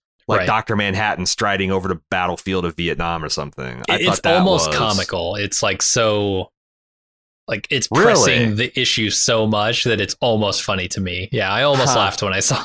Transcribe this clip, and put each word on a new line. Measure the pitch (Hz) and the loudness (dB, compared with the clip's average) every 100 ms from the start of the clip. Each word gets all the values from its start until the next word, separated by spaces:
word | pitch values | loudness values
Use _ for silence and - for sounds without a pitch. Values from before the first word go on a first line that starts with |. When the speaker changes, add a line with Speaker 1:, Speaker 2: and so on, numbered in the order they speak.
| _ _ - | _ _ -2
Speaker 1:
like | 107 | 0
Speaker 2:
Right. | 92 | 2
Speaker 1:
Doctor | 110 - 107 | 0 0 0
Manhattan | 101 95 107 90 92 | 0 0 0 -2 -2
striding | - 104 98 95 | -2 0 0 0
over | 95 92 | 0 -2
the | 85 - | -6 -4
battlefield | 92 90 87 95 92 | -2 0 -2 -4 -2
of | 87 82 | -2 -2
Vietnam | 85 71 85 82 76 | -4 -2 -2 -4 -4
or | |
something. | - 71 - 64 62 - | -6 -6 -10 -12 -8 -4
I | - | -2
Speaker 2:
It, | 180 | 0
Speaker 1:
thought | |
Speaker 2:
it's | - | 0
Speaker 1:
that | - 175 | 2 2
Speaker 2:
almost | 185 165 - | 4 2 0
Speaker 1:
was | 151 | 0
Speaker 2:
comical. | 110 98 90 92 85 104 | 0 0 -2 -4 -4 -4
It's, | 101 - | -4 -2
like, | 104 98 | -2 0
so, | - 123 110 104 101 95 87 _ _ _ _ _ _ _ _ _ - | 0 2 2 2 0 -2 -4 _ _ _ _ _ _ _ _ _ -8
like, | 107 - | -8 -4
it's | 139 - | -4 0
Speaker 1:
Really? | 123 | 4
Speaker 2:
pressing | 240 190 104 117 117 104 | 4 6 4 4 2 0
the | 123 - | -2 0
issue | 123 - 104 | 0 0 0
so | - - 117 110 | 0 2 2 2
much | 104 107 120 123 | 2 0 0 0
that | 107 | 0
it's | 98 - | -2 -2
almost | 127 110 101 95 | 0 2 0 -2
funny | - 95 92 | -2 -4 -4
to | - | -4
me. | 92 90 92 | -4 -4 -4
Yeah, | 113 95 | -2 0
I | 104 | 2
almost | 143 135 127 | 2 4 2
Speaker 1:
Huh. | 120 | 2
Speaker 2:
laughed | 98 - | 0 0
when | 101 | -2
I | 95 | 0
saw | - 135 | 0 0